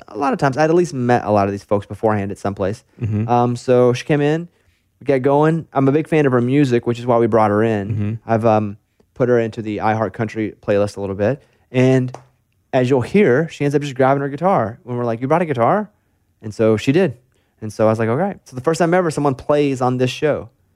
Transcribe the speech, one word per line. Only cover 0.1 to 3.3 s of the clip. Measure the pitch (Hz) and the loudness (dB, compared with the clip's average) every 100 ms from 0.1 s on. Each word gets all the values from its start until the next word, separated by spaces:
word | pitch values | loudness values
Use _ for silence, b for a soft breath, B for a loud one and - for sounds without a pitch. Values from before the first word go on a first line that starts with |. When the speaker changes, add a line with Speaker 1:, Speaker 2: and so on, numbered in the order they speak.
| 107 | -6
Speaker 1:
lot | 269 | -4
of | 220 | -2
times, | 143 131 | -2 0
I'd | 156 | 2
at | 170 | 2
least | 165 | 0
met | 139 123 120 | -2 0 0
a | 101 | 2
lot | 104 98 | 0 0
of | |
these | 98 | -4
folks | - 104 - | -4 -4 -4
beforehand | 104 110 107 98 | -4 -2 0 -4
at | 95 | -6
some | 101 101 | -8 -4
place. | 95 110 _ - | -6 -6 _ -10
Speaker 2:
Mm-hmm. | 113 104 | -4 -4
Speaker 1:
Um, | 110 | 0